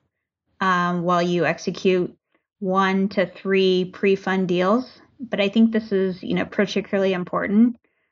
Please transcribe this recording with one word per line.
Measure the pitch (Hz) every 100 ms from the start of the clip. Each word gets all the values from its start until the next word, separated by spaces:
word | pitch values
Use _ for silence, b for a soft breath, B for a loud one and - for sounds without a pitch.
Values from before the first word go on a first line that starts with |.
| _ _ _ _ _ _
um, | 190 180 175 175
while | 170 175
you | 175 175 151
execute | 170 - 175 196 185 180 - _ _ _ _
one | 190 190 190 190 196
to | 202 180
three | - 190 196 190 185 185
pre-fund | - 196 190 190 190 185
deals. | 180 185 233 254 - _ -
But | 254 196
I | 202
think | 226 226
this | 220 220
is, | 196 190 180
you | -
know, | 180 -
particularly | - 196 196 196 196 190
important, | 180 180 175 175 208 240 247 _ _ _